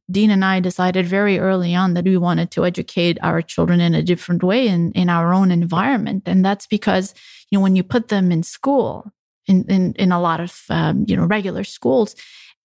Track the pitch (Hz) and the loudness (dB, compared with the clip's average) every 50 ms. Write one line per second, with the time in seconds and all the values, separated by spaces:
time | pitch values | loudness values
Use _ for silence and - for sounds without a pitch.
0 | _ - 180 196 214 214 208 190 190 190 190 185 180 185 175 - 185 185 180 185 | _ -4 0 2 2 4 4 4 2 2 2 0 0 -2 -2 0 0 0 0 0
1 | 180 175 190 196 208 202 190 175 - 190 190 185 180 170 175 180 190 185 170 175 | -2 0 0 0 0 2 0 0 0 0 0 0 0 0 0 0 0 0 0 0
2 | 175 190 185 180 175 175 175 165 170 170 - 170 165 180 175 - - - - 180 | 0 2 2 2 2 0 0 0 -2 -2 -2 -2 -2 -2 -2 -4 -8 -6 -4 -2
3 | 170 175 165 - - 165 170 165 165 - - - 165 170 175 175 170 170 165 156 | 0 0 0 -2 -2 -2 -2 -2 -4 -4 -4 -2 0 2 2 2 2 2 2 0
4 | 156 175 175 170 - - 175 170 - 180 202 247 262 220 185 170 170 170 - - | 0 0 -2 -2 -2 -4 -2 0 0 0 0 2 2 0 0 0 0 -2 0 0
5 | 180 175 175 170 170 170 180 190 196 185 180 170 170 170 175 175 208 262 277 214 | 0 0 2 2 2 2 2 2 4 2 2 2 0 0 0 0 0 0 0 -2
6 | 147 143 - 190 - 170 175 185 185 190 202 196 - - 214 208 - 214 190 185 | -2 -4 -4 -6 -4 0 2 2 2 2 0 -2 -4 -4 -4 -2 0 0 0 0
7 | 190 196 - - - - - - - - 202 196 190 190 190 190 180 - - 247 | -2 -4 -8 -18 -20 -20 -20 -20 -8 -2 0 2 2 4 2 2 2 0 -2 -4
8 | 226 - 214 196 185 180 175 160 170 - - - - 269 285 269 196 117 - - | -2 0 0 0 2 2 2 0 -2 -4 -8 -6 -2 0 0 0 0 -2 -4 -10
9 | - 208 - _ _ _ _ _ _ - 190 185 - - 196 190 185 175 - - | -14 -18 -20 _ _ _ _ _ _ 0 2 2 2 2 0 0 0 0 -2 0
10 | 190 180 180 175 175 170 165 160 175 175 - - - - - 165 165 156 151 - | 0 0 2 2 0 -2 -2 -2 -6 -8 -12 -14 -10 -6 -4 -2 -2 0 0 -2
11 | - 208 190 190 170 170 208 214 190 190 - - 202 - - - - 240 262 254 | -2 0 0 0 0 0 0 0 -2 -4 -6 -6 -8 -10 -10 -6 -2 0 2 2
12 | 214 - - - - - - - - - - _ _ | 0 0 -4 -12 -20 -20 -20 -20 -20 -20 -20 _ _